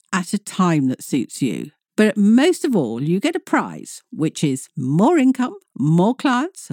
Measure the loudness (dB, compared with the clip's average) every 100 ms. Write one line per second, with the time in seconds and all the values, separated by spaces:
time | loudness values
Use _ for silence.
0 | _ -6 -4 -6 -6 -2 0 2 0 -4
1 | -4 -4 -4 -4 -4 -4 -10 -16 _ 0
2 | 2 4 4 6 4 2 0 0 0 -2
3 | -2 0 -2 -4 -2 -2 -2 -10 -16 -20
4 | _ -4 -4 -2 -2 -2 -8 -8 -2 2
5 | 4 4 2 2 -2 -6 _ -4 0 4
6 | 2 2 -2 -2 -4 -8 -10